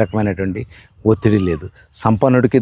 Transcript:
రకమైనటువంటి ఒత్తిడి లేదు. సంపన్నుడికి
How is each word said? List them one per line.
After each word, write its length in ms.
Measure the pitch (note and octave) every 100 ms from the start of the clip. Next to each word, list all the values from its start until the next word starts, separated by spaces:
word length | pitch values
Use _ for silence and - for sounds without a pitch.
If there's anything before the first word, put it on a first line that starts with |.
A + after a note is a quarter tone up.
రకమైనటువంటి 600 | G2+ G#2+ G#2 F#2+ F#2+ F#2+ A#2+ - - _ A2
ఒత్తిడి 320 | A2 A2 G#2 F#2
లేదు. 180 | D#2 - - _ -
సంపన్నుడికి 560 | A2+ G#2+ C#3 B2+ A#2 C3